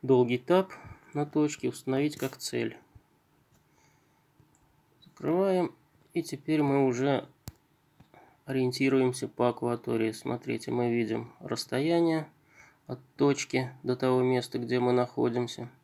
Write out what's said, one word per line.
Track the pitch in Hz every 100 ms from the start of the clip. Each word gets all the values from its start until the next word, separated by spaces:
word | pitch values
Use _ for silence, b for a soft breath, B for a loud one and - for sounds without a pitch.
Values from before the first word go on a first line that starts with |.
долгий | 131 131 120 123
тап | - 175 190 - B B B
на | 147 147
точке, | 156 151 147 127
установить | 123 - 131 147 147
как | 135 -
цель. | - 123 113 - _ - _ _ _ _ _ _ _ b b b b b _ _ _ _ _ _ _ _ -
Закрываем. | - 143 170 196 185 175 - _ _ _
И | 170
теперь | 160 139 - 156
мы | 143 139 135
уже | 120 139 135 - _ - _ _ _ _ _ - B B B
ориентируемся | - 131 127 127 135 131 127 127 123
по | - 123
акватории. | 117 120 120 120 117 113
Смотрите, | 107 - 120 - 117 -
мы | 120 120
видим | 117 110 113 117 -
расстояние | - 117 - 127 151 170 170 160 151 _ b b b b -
от | 127 - -
точки | 143 139 - 131 127 -
до | - 127
того | 131 127
места, | 127 127 120 127
где | 120 123
мы | 123
находимся. | 123 123 - 123 120 120 - 123 -